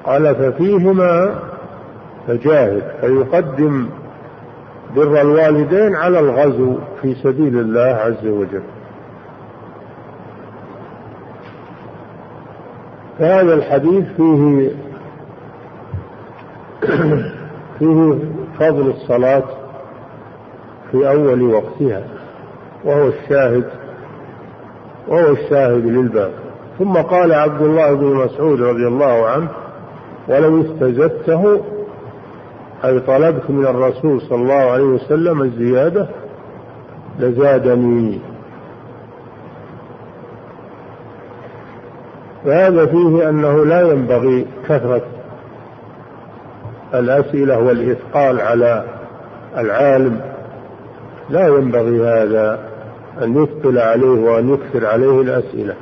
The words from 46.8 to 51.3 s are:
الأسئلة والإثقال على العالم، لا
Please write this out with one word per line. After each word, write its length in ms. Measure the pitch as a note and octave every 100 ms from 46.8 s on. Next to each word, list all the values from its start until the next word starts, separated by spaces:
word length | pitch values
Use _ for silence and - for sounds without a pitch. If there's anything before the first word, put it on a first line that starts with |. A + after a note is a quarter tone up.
| -
الأسئلة 680 | B2+ B2 C#3 C3+ C#3+ C#3 A#2+
والإثقال 840 | A#2+ A#2+ A#2 A#2+ - C#3+ C#3 B2+
على 420 | G#2 A#2 A#2+ A2+ A#2+ - - - - - - -
العالم، 640 | A2+ G#2 C#3 C3+ C3 A2 - - - - - - - - - -
لا 180 | -